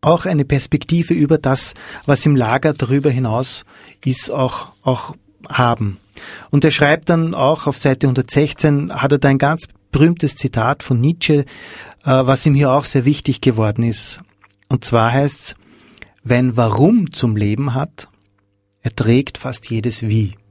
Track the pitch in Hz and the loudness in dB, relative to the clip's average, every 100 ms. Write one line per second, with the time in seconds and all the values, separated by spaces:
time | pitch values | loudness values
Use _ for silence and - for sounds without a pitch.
0 | - 165 185 170 139 139 - 143 - 170 | 4 2 2 -2 0 -2 0 -4 0 -2
1 | 165 170 143 156 139 131 - - - - | 0 0 2 2 0 -2 -2 -6 -18 -14
2 | - 139 - 143 113 123 160 147 117 135 | -2 0 2 2 2 2 0 -2 0 0
3 | 143 127 127 113 135 - - - - _ | 2 0 -2 -2 -4 -8 -12 -20 -20 _
4 | - 123 - - 127 - - _ - 127 | -4 -2 -2 -2 -2 -4 -14 _ -4 -4
5 | - - _ _ - - 123 117 107 92 | -4 -18 _ _ -8 0 0 2 -4 -8
6 | _ - - - - 147 160 - 147 160 | _ -20 -20 -20 -2 2 2 2 2 2
7 | - 165 160 - 131 156 - 139 143 131 | 2 0 0 0 0 0 -2 -2 0 0
8 | 143 127 127 - 147 - 156 143 160 147 | 0 0 0 0 0 0 0 0 -2 -4
9 | 143 143 139 135 139 165 - _ _ - | 0 2 2 2 0 -2 -6 _ _ 2
10 | 156 170 147 - 131 - 113 143 - 123 | 2 2 -4 -4 -4 -2 -2 -2 -2 0
11 | 131 165 - 147 139 - - - - - | 0 0 0 0 0 -10 -20 -20 -20 -10
12 | - 131 127 135 - 139 143 135 139 139 | 0 2 2 2 2 2 4 2 0 0
13 | 127 147 - 127 - 113 107 104 117 107 | 0 0 -2 -2 0 0 0 0 -2 -2
14 | - - - _ _ _ _ 135 - 117 | -10 -16 -20 _ _ _ _ -6 0 2
15 | 113 127 143 - - - _ - - - | 2 2 0 -4 -12 -14 _ -20 -20 -20
16 | - _ - 120 127 113 117 107 151 240 | -20 _ -2 0 2 2 0 4 4 4
17 | 190 - 120 107 104 110 139 127 147 - | 0 -2 -2 0 0 -2 -2 -4 -6 -10
18 | - _ _ _ _ _ _ _ - - | -20 _ _ _ _ _ _ _ -10 -4
19 | 110 120 135 - 120 110 - 113 113 113 | 2 2 0 -8 -10 -10 -8 -6 -4 -4
20 | 113 107 104 - _ | -2 0 0 -6 _